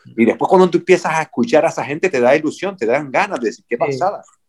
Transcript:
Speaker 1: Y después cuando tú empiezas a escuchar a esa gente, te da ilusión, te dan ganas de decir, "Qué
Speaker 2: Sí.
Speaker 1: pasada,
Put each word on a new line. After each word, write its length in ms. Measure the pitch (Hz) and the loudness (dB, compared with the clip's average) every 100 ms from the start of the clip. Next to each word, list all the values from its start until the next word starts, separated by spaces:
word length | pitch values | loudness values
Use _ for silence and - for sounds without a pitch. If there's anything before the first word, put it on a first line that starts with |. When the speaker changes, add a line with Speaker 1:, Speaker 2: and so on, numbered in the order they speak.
| 127 113 | -12 0
Speaker 1:
Y 100 | 110 | 0
después 220 | - 139 | 2 2
cuando 220 | 185 185 | 4 4
tú 80 | 170 | 2
empiezas 360 | - 175 170 | 2 2 2
a 80 | 160 | -4
escuchar 420 | 156 - 117 151 156 | -4 -4 2 2 2
a 40 | |
esa 140 | - | -4
gente, 260 | 127 151 185 | -8 -4 -2
te 100 | 131 | 0
da 160 | 120 151 | 2 2
ilusión, 420 | 151 - 190 190 | 0 -6 -10 -6
te 80 | 110 | -2
dan 260 | 139 143 | -2 -2
ganas 280 | 147 196 156 | -4 -4 -4
de 80 | 113 | -6
decir, 180 | - - | -8 -10
"Qué 80 | 120 | -6
Speaker 2:
Sí. 40 | |
Speaker 1:
pasada, 440 | 151 135 185 170 - _ | -4 -2 -4 -6 -18 _